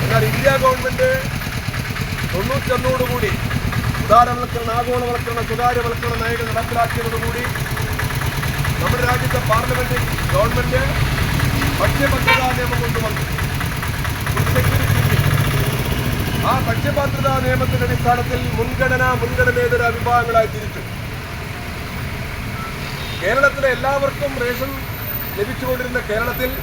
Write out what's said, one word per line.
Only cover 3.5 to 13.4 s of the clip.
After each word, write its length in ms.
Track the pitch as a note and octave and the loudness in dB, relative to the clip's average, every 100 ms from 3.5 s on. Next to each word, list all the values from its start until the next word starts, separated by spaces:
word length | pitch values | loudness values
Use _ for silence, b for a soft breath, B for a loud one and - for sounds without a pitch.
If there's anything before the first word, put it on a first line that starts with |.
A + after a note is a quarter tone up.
| - - - - - | -2 -2 -2 -2 -2
ഉദാരവൽക്കരണ, 680 | - A3 A#3+ A#3+ B3 A#3 A3+ A3+ | 4 6 6 2 -4 -4 -2 -2
ആഗോളവൽക്കരണ, 640 | A#3+ B3 A#3+ A#3 A#3 A#3 A3 | 0 0 0 -2 -2 -4 -2
സ്വകാര്യവൽക്കരണ 680 | A3+ A#3+ B3 A#3 A#3 A#3 A3+ | 0 2 2 0 -2 -2 -2
നയങ്ങൾ 240 | A3+ A#3 A3+ | -2 -2 -2
നടപ്പിലാക്കിയതോടുകൂടി 960 | A3+ - A#3 A3+ - A3+ A3+ - A#3+ A#3+ - - - - - - - - - - - - - | -2 -2 0 0 0 -2 -2 -2 -2 -4 -4 -4 -2 -2 -2 -2 -2 -2 -2 -2 0 0 0
നമ്മുടെ 220 | - B3 B3 | 0 0 2
രാജ്യത്തെ 300 | B3 B3 - - | 0 0 0 2
പാർലമെന്റ് 480 | A3 B3+ B3 B3+ - - - - | 0 2 0 0 0 -2 -2 0
ഗവൺമെന്റ് 480 | C3 - D3+ - E3+ - - - - - - - - - - | 2 2 2 0 0 0 0 0 0 0 2 2 2 0 2
ഭക്ഷ്യഭദ്രതാ 680 | - - C#4 C#4 - D#4 B3+ B3 | 2 2 2 2 2 2 2 0
നിയമം 220 | B3 A#3+ | 0 0
കൊണ്ടുവന്നു. 400 | A#3 A#3+ A3+ G#3 - - | 0 -2 -2 -2 -4 -2